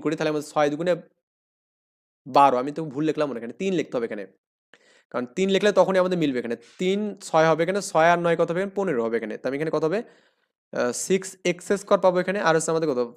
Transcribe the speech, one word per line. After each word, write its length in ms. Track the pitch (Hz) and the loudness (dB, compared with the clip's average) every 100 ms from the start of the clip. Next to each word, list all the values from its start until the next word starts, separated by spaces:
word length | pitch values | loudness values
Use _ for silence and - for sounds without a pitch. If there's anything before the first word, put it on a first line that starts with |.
করি, 100 | 151 156 | -4 -4
তাহলে 140 | 156 | -4
আমাদের 160 | 151 147 | -4 -4
ছয় 160 | 156 147 | 0 0
দুগুণে 220 | 147 175 170 - _ _ _ _ _ _ _ _ _ _ _ 139 139 | 0 -2 -4 -6 _ _ _ _ _ _ _ _ _ _ _ 0 6
বারো। 200 | 139 123 | 6 4
আমি 80 | 139 147 | -4 -8
তো 40 | 160 | -8
ভুল 100 | 127 156 | -4 -4
লিখলাম 180 | 147 147 | -2 -4
মনে 60 | 117 | -4
হয় 60 | |
এখানে, 140 | 117 - | -10 -6
তিন 100 | 190 175 | -4 -2
লিখতে 140 | - 131 | -2 -4
হবে 100 | 113 | -6
এখানে, 140 | 107 95 _ _ _ _ _ _ _ _ | -8 -14 _ _ _ _ _ _ _ _
কারণ 160 | 127 123 - | -8 -6 -2
তিন 120 | 196 | 0
লিখলে 160 | 190 208 190 | 2 4 4
তখনই 180 | 180 190 | 4 4
আমাদের 160 | 185 180 | 2 0
মিলবে 160 | 147 123 | 0 -2
এখানে। 140 | 117 117 - - | -4 -8 -10 -4
তিন 180 | 185 196 214 196 - | -2 -2 -4 -8 0
ছয় 200 | 160 160 | 4 4
হবে 100 | 156 | 4
এখানে, 160 | 170 196 - | 0 -2 0
ছয় 180 | 165 165 | 4 4
আর 60 | 175 | 4
নয় 120 | 170 165 | 2 0
কত 80 | 170 | 0
হবে 100 | 170 | -2
এখানে? 140 | 196 196 | -4 -4
পনেরো 220 | 196 127 113 | -2 -2 0
হবে 100 | 113 | -2
এখানে। 140 | 110 107 | -4 -6
তো 40 | 135 | -6
আমি 80 | 139 | -4
এখানে 140 | 160 151 | -4 -2
কত 80 | 156 | 0
হবে? 100 | 202 | -2
আহ, 920 | 240 _ _ _ _ _ - - 123 120 - | -6 _ _ _ _ _ -10 -4 -2 -4 -2
সিক্স 220 | 185 190 - 180 | -2 -2 -6 -4
এক্স 160 | 170 - 196 | -4 -2 -4
স্কয়ার 200 | - 202 | 2 2
পাবো 120 | 185 180 | 4 2
এখানে, 160 | 180 196 165 | -2 -2 2
আর 60 | 160 | 2
হচ্ছে 140 | 160 | 0
আমাদের 140 | 160 160 | -2 0
কত? 80 | 123 120 | -2 -4